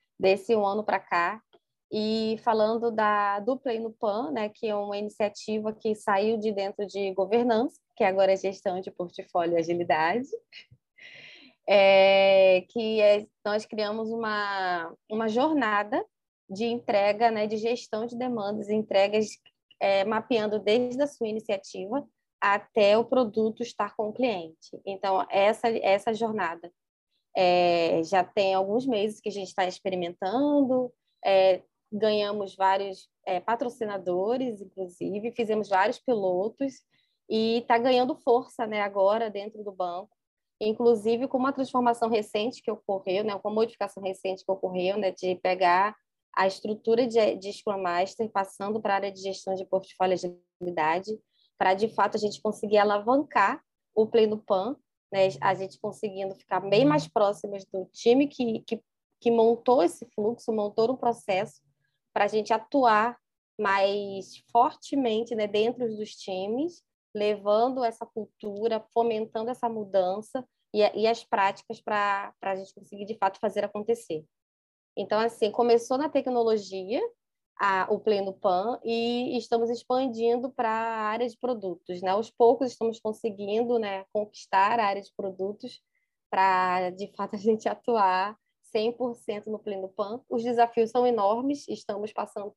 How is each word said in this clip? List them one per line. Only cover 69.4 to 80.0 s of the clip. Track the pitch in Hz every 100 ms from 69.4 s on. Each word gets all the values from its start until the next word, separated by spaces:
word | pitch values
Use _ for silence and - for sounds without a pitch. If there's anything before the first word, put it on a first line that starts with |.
| 226
essa | 247 240
mudança | 220 196 190 180 202 214 262 - _ _
e, | 208 208 202
e | 220
as | 233
práticas | - 247 196 202 - 226
pra, | - 208 202 196 202 -
pra | 196 190
gente | 196
conseguir, | - - 202
de | 202 220
fato, | 190 190
fazer | 214 208
acontecer. | 202 208 214 233 - 156 156 _ _ _ _ _ _ -
Então, | 190 214
assim, | 226 233 208
começou | 208 240 233 233 262
na | 311
tecnologia, | 277 262 247 226 220 190 190 185 277 466 - _ _ _ -
a, | 202 190 185
o | 208
Pleno | 220 202 196
Pan | 190 208 180 220 254
e | 220 233 233 240 247 240
estamos | - 233 233
expandindo | 233 - 254